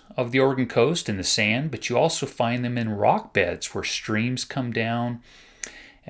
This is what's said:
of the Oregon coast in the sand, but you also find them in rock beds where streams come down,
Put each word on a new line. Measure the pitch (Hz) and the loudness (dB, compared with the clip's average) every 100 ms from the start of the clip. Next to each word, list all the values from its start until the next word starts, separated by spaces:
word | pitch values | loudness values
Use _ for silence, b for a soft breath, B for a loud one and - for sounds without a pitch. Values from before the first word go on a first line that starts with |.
| - - | -10 -4
of | 120 | 0
the | 131 | 4
Oregon | 135 131 123 | 4 4 0
coast | 123 123 170 - | 4 4 2 -2
in | 101 | -2
the | |
sand, | 90 - 107 117 151 | 0 2 2 0 -2
but | 120 - | -4 -2
you | 120 | 2
also | 160 - 135 | 2 0 -4
find | - 117 123 | 0 0 0
them | 120 120 | -2 -2
in | 113 | -2
rock | 101 107 202 - | 2 2 2 0
beds | 101 87 87 - | 0 0 -2 -6
where | 95 | -6
streams | - - - 107 120 127 - | -4 -6 -2 -2 0 -2 -4
come | 135 123 | -4 -2
down, | 113 113 120 120 120 B B B B B B B B - | -2 -2 -2 -2 -6 B B B B B B B B -8